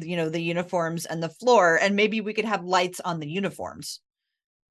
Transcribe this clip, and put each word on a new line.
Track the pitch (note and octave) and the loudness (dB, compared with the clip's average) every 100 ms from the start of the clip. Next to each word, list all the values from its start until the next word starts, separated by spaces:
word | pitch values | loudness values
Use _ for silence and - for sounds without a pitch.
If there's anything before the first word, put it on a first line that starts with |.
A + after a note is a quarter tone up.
you | D#3+ F3 | -6 -2
know, | D#3+ | -2
the | E3+ | -2
uniforms | E3+ E3+ F3 F3+ E3 E3 - | -2 -2 -2 -2 -2 -4 -6
and | E3 | -6
the | E3 | -6
floor. | - A#3+ A#3 F3 E3 | -2 4 6 6 6
And | G3 G3+ | 4 4
maybe | G#3+ A3 | 2 0
we | G#3 | -4
could | G#3+ A3 | -4 -2
have | G3 F3+ | -2 0
lights | F3+ F3+ F#3 | 2 0 -2
on | F3+ E3 | -6 -6
the | D3 | -6
uniforms. | F3 F#3+ - F2+ - - - _ _ _ _ _ _ _ | -4 -4 -6 -10 -12 -14 -16 _ _ _ _ _ _ _